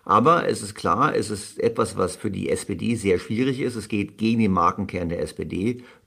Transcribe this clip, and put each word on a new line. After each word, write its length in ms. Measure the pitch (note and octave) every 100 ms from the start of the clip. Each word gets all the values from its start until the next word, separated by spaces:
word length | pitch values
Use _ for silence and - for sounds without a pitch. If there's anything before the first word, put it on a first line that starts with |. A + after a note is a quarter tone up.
Aber 420 | - G#2 C3+ E3+ -
es 160 | G#2
ist 140 | G#2 -
klar, 400 | F#2+ G2 D3+ -
es 120 | G#2
ist 300 | G2+ - -
etwas, 380 | A#2 A#2 A2 G2+
was 180 | F#2
für 160 | - G#2+
die 180 | F#2+ F#2+
S 180 | - -
P 100 | F#2
D 180 | G#2
sehr 240 | A#2 G2 F2+
schwierig 400 | - A2 C3 C3
ist. 160 | C#3
Es 140 | A2 G2+
geht 300 | G#2+ G2+ -
gegen 200 | A2 A#2
den 140 | G#2+
Markenkern 560 | F2+ F2 F#2+ F#2+ F2+ E2+
der 120 | -
S 120 | -
P 140 | - D#2
D. 360 | E2+ A2 B2 - -